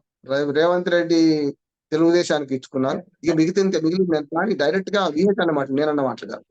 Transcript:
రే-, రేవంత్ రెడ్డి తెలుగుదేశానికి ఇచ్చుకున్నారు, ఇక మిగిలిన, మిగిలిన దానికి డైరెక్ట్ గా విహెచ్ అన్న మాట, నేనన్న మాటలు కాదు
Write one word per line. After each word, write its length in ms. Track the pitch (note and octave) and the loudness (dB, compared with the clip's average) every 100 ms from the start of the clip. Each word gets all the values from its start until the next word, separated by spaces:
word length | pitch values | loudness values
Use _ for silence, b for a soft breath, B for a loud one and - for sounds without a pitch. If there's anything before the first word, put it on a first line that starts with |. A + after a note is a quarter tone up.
| - _ B2 | -18 _ -6
రే-, 260 | C#3 D3 | -2 0
రేవంత్ 380 | D3 E3+ F3+ F3+ | 0 2 0 0
రెడ్డి 640 | F3 E3 E3 D#3+ D#3 C#3+ - _ _ _ | 0 2 4 4 2 -2 -6 _ _ _
తెలుగుదేశానికి 640 | D#3 E3 F3 E3 D3+ C3 C3 | 0 4 2 2 -2 -2 -6
ఇచ్చుకున్నారు, 480 | - C3+ C3+ F#3 - _ | -4 -4 -2 -4 -10 _
ఇక 120 | D#3 D#3+ | -2 0
మిగిలిన, 320 | D#3+ G3 F#3+ | 2 2 0
మిగిలిన 520 | E3 D#3+ F3+ F3+ D3+ | 0 0 0 0 0
దానికి 380 | D3 E3 G3 D3+ | -2 -4 -2 0
డైరెక్ట్ 380 | D3 F#3+ F#3 G3+ | 0 -2 -2 -2
గా 120 | F3 | 0
విహెచ్ 340 | D3 G3+ G3 | 2 2 2
అన్న 100 | E3+ | 0
మాట, 200 | D3 C#3 | -2 -2
నేనన్న 300 | C3+ D3+ D3 | -2 0 0
మాటలు 280 | C3 - G#2+ | -2 -4 -12
కాదు 120 | - - | -16 -16